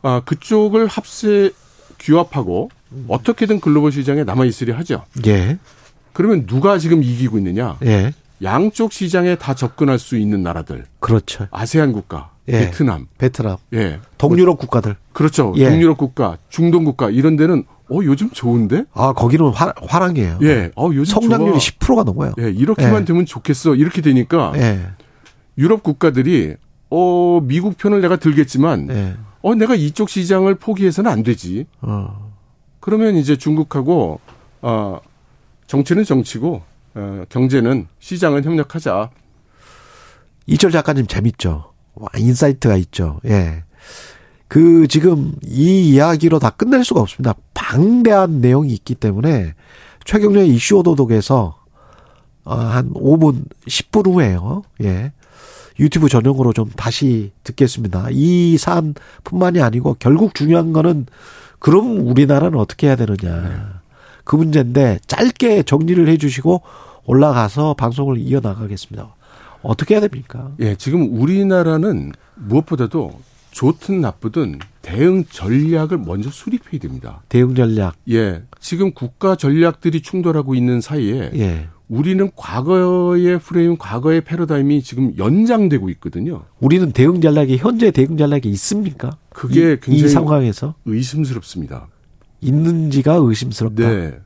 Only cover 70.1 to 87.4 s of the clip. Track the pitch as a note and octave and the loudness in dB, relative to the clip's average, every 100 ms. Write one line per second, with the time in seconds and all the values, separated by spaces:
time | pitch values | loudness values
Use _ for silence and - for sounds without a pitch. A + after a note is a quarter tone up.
70.1 | B2+ - A#2+ C3 C#3+ A2+ G2 C3+ E3+ B2 | -6 -14 -16 -14 -6 -4 -4 -2 0 0
71.1 | A2+ C#3 F#3+ G3 F#3 E3 D#3 G3 A#2+ C#2 | 0 0 2 2 2 2 0 0 -2 -6
72.1 | - _ - G#2 B2+ D#3+ D3 A#2 D#3+ F2+ | -14 _ -16 -2 -2 0 -4 -4 -4 -8
73.1 | - - _ _ - B2+ E3 - F#3+ C3 | -12 -20 _ _ -2 -2 -2 -4 -2 -2
74.1 | - A#2 E3 A#2 C#2+ - _ - F#2+ E3+ | -4 -8 -4 -6 -8 -18 _ -10 0 2
75.1 | F#3+ D#3+ - G2 B2+ D#3 E3 D#3 F3 F2 | 2 -2 -8 -2 0 2 0 -2 -4 -6
76.1 | F#2+ A#2 - - A#3+ - D3+ - C2 A2 | -6 -8 -10 -8 -8 -6 -10 -10 -12 -14
77.1 | - _ B2 B2+ B2+ A#2 A2 F#2 - - | -18 _ 2 2 2 0 0 -2 -6 -2
78.1 | A2+ G#2+ E2 - - - F3 F#3+ - B2 | 0 0 -4 -12 -20 -10 -2 -2 -4 -12
79.1 | _ F#3+ F#3 C#3 D3+ E3+ D#3+ E3 D#3+ - | _ -2 0 0 2 2 0 -4 -4 -4
80.1 | F#3 E3+ D#3 C3+ B2+ B2 B2 - D3 G#2 | -4 -2 -2 -2 -2 0 -2 -4 -4 -2
81.1 | B2+ D#2+ - G2+ D#2+ D#2+ - _ A2+ D#3 | -4 -6 -4 -2 -4 -10 -18 _ -4 -2
82.1 | F#3+ G3 - - A2 C#3 F#3 F3+ F3+ F3 | 0 -2 -6 -10 -6 0 2 2 2 2
83.1 | F3 F3+ F3 - F3 E3+ E3 - A2+ D3 | 2 2 0 -2 0 0 0 -6 -4 0
84.1 | E3 D#3 E3 D#3+ D3 C#3 D3 C3 A#2+ C3 | 0 -2 -6 -2 0 2 0 -2 -4 -2
85.1 | E2 G2+ F3+ A3+ A#3 G3 C3+ F#2 - - | 0 0 2 2 2 2 0 -2 -8 -10
86.1 | F2+ C#3 D#3+ - _ C3 F3+ E3+ A#2+ C#3 | -8 -8 -8 -14 _ 2 2 2 2 2
87.1 | F3+ D#3+ D3+ | 4 2 2